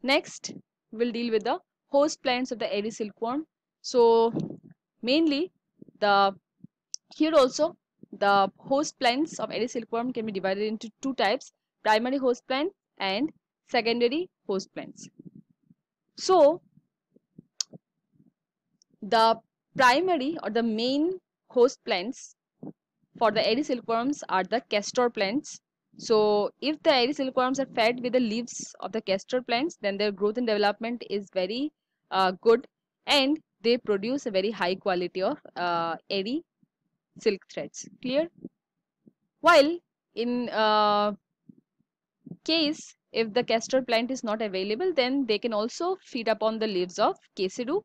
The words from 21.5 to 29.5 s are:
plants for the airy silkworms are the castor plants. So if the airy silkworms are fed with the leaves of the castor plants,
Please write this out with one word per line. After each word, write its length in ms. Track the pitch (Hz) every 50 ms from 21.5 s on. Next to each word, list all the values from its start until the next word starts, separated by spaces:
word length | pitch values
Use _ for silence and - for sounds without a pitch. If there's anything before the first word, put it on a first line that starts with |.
| - 254 240 269 - _ _
plants 500 | - 220 180 175 226 262 - - - _ _ _ _ _ _ - - - _ _ _ _ _ _ _ _ -
for 140 | 233 214
the 160 | 208 220 - 190
airy 160 | 226 247 302
silkworms 600 | - 269 240 202 - 226 226 233 269 294 - - -
are 140 | - 190 185
the 180 | 180 214 240 - _
castor 400 | - 208 202 - - - 247 240
plants. 500 | - 220 196 190 214 294 294 - - - _ _ _ _ _ _ _ -
So 540 | - - 226 214 214 214 208 208 202 - - _
if 200 | - 269 311 294 _
the 100 | 330 294
airy 200 | 254 240 247 294
silkworms 460 | - 269 262 254 - 254 254 269 269
are 60 | 269
fed 340 | - - - 226 226 247 254
with 120 | 240 247 220
the 60 | 254
leaves 560 | 254 220 208 233 240 240 - - - - - -
of 120 | - 190
the 100 | 190 220
castor 400 | - - 190 196 - _ - 254
plants, 360 | 247 -